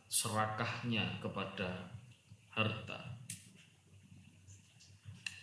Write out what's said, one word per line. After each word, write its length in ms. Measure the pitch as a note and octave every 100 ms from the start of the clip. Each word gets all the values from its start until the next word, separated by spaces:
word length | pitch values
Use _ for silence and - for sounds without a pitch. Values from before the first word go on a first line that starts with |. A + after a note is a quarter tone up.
| -
serakahnya 1120 | - A2+ G#2+ G#2+ A2 G#2+ - A#2+ A2 F2+ -
kepada 720 | G2+ G2+ F#2+ - F2+ F#2 - - - - - - - -
harta, 640 | G#2+ - - - - - - - - - - - - - - - - - - - - - - - - - - -